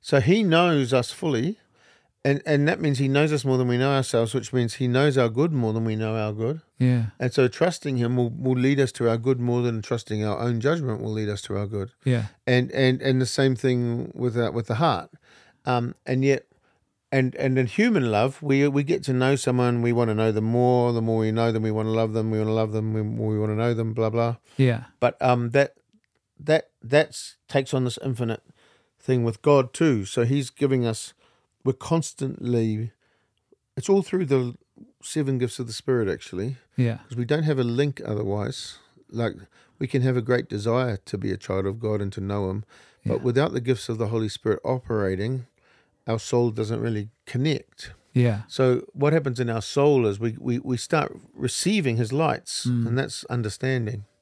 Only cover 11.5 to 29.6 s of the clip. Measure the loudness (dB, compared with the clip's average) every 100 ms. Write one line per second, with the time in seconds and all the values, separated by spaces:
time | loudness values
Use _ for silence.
11.5 | -6 -4 -6 -8 _ -2 -2 -2 _ 2
12.5 | 2 2 2 2 2 2 0 0 2 2
13.5 | 2 0 0 -2 -4 -8 -4 -4 -2 -2
14.5 | -4 -4 0 2 0 -4 -20 _ -20 _
15.5 | _ -2 -2 -2 -8 -4 0 2 2 _
16.5 | _ _ _ _ _ _ 0 0 0 0
17.5 | 0 0 2 2 2 2 2 0 -2 0
18.5 | 2 4 2 0 -2 0 2 2 2 2
19.5 | 2 2 2 2 2 2 2 2 2 0
20.5 | 2 4 4 4 0 0 0 0 2 0
21.5 | 0 0 -2 0 0 0 0 -2 0 0
22.5 | 0 0 -2 -2 -2 -4 -2 -2 0 -2
23.5 | 0 0 0 -2 -2 -2 0 -2 -4 _
24.5 | 0 0 0 -8 _ -2 2 2 2 2
25.5 | 2 0 _ _ _ _ _ _ _ 0
26.5 | 0 0 _ 2 2 2 -4 -16 -20 _
27.5 | -2 0 0 0 -2 -6 -2 -2 -4 _
28.5 | _ _ _ _ _ -2 0 0 0 4
29.5 | 4